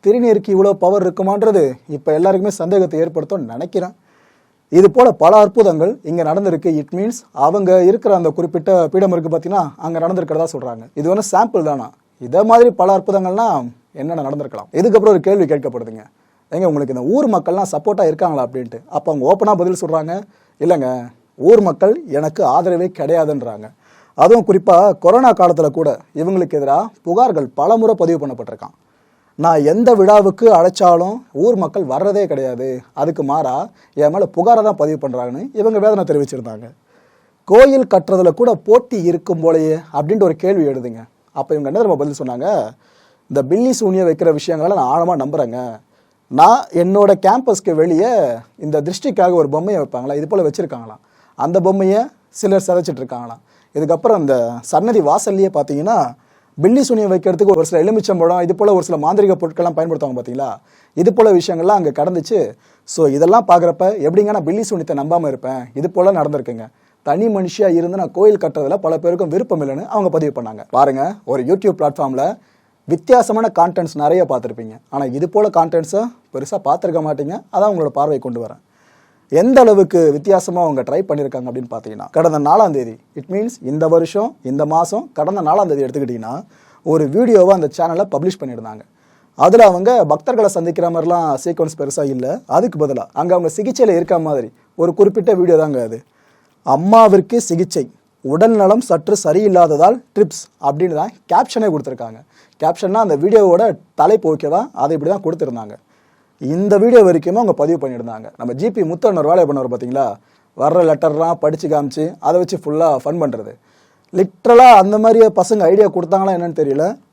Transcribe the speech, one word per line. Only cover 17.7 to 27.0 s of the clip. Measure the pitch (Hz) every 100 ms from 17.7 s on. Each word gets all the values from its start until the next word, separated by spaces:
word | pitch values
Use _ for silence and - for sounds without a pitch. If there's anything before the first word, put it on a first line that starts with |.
சப்போர்ட்டா | - - 208 175
இருக்காங்களா?" | 156 180 147 123
அப்படின்ட்டு. | 127 120 113 _
அப்ப | 156 -
அவங்க | 151 131 190
ஓப்பனா | 214
பதில் | 202 175 180
சொல்றாங்க, | 165 160 156 180 202 _ _ _
"இல்லைங்க, | 165 175 127 127 120 _ _ _
ஊர் | 143 226
மக்கள் | 196 143 190 277 285
எனக்கு | 139 156 156
ஆதரவே | 170 - 185 170 180 180
கிடையாதுன்றாங்க." | 143 165 151 143 120 104 107 _ _ _ _
அதுவும் | - 160 233
குறிப்பா | 185 190 185 175 202 -
கொரோனா | 170 226 254
காலத்துல | 208 180 165 156
கூட | 139 151 123 _
இவங்களுக்கு | 156 165 196 175 151
எதிரா | 139 147 220 _